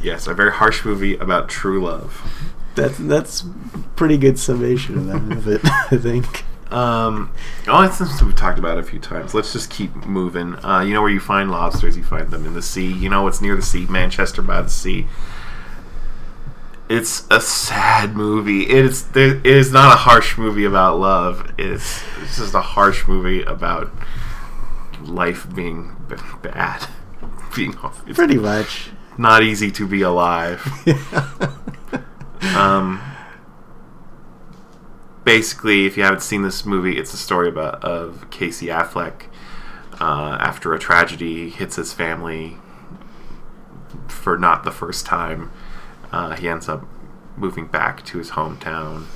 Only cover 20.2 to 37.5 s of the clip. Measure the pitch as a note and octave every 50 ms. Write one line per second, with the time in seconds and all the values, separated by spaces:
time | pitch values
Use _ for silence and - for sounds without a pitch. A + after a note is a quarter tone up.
20.2 | - - - A2+ A2 A2 G2+ G#2 G2+ G2+ G2+ F#2+ F#2 F#2 F#2+ G2 F#2+ G2 F#2+ F2+
21.2 | F2 F2+ F2+ - - - - - F#2 F#2 F#2 - - - - - - - - -
22.2 | - - - - A2 G2+ - F#2+ F#2 - - G#2 G2+ G2 F#2 - - - F#2+ F#2+
23.2 | F#2 F2+ F#2 F2+ F2+ - - - F2 F2 F2 E2 D#2+ - - - - - - -
24.2 | - - - - - - - - - - - - - - - - - D#2 E2+ F2+
25.2 | F2 F2 F2 - - - F2+ F#2+ F2 E2+ D#2+ E2 F2+ - - - - - - -
26.2 | - - - - - - - - F2+ F2 - - - - - - - - - -
27.2 | - - - - - - - - F#2+ - - - - - - - - B3 C#4 -
28.2 | F4 D4+ C#4 A#2 G#2 G#2 G#2 G#2+ A2 - - - - - - - - - - -
29.2 | A#2 A2+ A2 A2 A2 A2 G#2+ G2+ G#2+ G2+ G2 - G#2 F#2+ G2 G2 F#2+ F2+ F2 F2+
30.2 | F2 F2 E2+ E2+ E2+ F2 F2 - - C#3 C#3 - - F3 D3+ C3+ - - - E3+
31.2 | C#3 - - - F#3 C#3 - - - - - - - - - - - - - -
32.2 | - - - - - F#3+ - F#2+ G2 G2 G2 F#2+ F#2+ F#2 F#2 G2+ A#2+ C3+ C#3 -
33.2 | - - - - - - - - - - - - - - - - - - - -
34.2 | - - - - - - - - - - - - - - - - - - - -
35.2 | - B2 A2+ A2+ A2 - - - - A2 G#2 G2 G2 G2 - G#2 G2 G2 F#2+ F#2+
36.2 | - - A2 G2+ G2 F#2+ F#2 - - G#2 G2 F#2+ F2+ F#2 D#2+ - D#2+ - - -
37.2 | - - F#2+ F2+ F2 F2